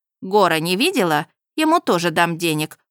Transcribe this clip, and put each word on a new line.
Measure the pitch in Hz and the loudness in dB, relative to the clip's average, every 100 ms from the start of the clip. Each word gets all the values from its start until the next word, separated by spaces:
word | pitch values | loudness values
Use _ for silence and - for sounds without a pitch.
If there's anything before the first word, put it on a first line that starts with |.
| _ _ | _ _
"Гора | 185 202 185 160 | -2 2 4 2
не | 165 185 | -2 0
видела? | 302 277 180 151 160 _ _ - | 0 0 0 0 -4 _ _ -4
Ему | 311 339 | 0 0
тоже | - 190 170 | 0 0 0
дам | 165 170 165 | 0 -2 0
денег. | 170 156 156 - _ | -2 -2 -4 -10 _